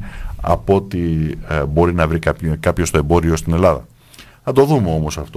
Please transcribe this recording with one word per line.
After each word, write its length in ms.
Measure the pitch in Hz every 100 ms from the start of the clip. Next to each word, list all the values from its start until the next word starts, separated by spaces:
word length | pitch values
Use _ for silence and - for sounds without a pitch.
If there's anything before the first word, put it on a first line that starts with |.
| - - - -
από 340 | - 87 -
ό,τι, 240 | - - 90 85 80 78 - -
ε, 160 | 78
μπορεί 300 | 71 76 85
να 120 | 87 80
βρει 100 | 82
κάποιο-, 380 | 80 76 82 78
κάποιος 280 | 87 82 -
στο 100 | 80
εμπόριο 380 | 73 85 82 82
στην 160 | 80
Ελλάδα. 320 | 82 92 73 - - _ - - -
Θα 80 | -
το 120 | 131
δούμε 260 | 139 151 92
όμως 280 | 80 78 78
αυτό 120 | 76